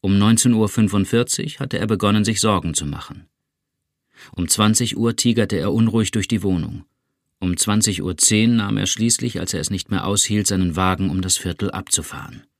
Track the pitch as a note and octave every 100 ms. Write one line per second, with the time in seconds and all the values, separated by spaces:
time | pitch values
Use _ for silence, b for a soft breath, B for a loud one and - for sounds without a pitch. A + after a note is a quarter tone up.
0 | G2 G2 G2+ A2+ B2 A2 G#2+ - G#2+ G#2
1 | F#2+ A#2 B2 - D#3 - - - G#2+ G#2+
2 | G2+ G#2 G2+ G#2 G#2+ F#2+ F2+ D2+ D2 C#2+
3 | - C#2 - _ _ _ _ _ _ _
4 | _ B B - E2+ - G#2+ A2 A#2+ -
5 | A#2 A2+ A#2+ A2+ G#2 F#2+ F#2 A2+ A2+ A2+
6 | G#2 A2 F#2+ A2 G2 F2+ D#2+ - - _
7 | _ _ _ _ F2+ F2 - G#2 G#2+ F2+
8 | F2 E2 - G#2+ A2+ A#2 G2+ G#2 G2 -
9 | A#2 A2+ A#2+ F2 F2 F2 - G2 - G2
10 | - G2+ - G#2 G2+ F#2+ F#2 E2 F#2 F#2
11 | F#2+ F#2 F2+ - F2+ E2+ G2+ F#2+ - -
12 | - C2+ - - _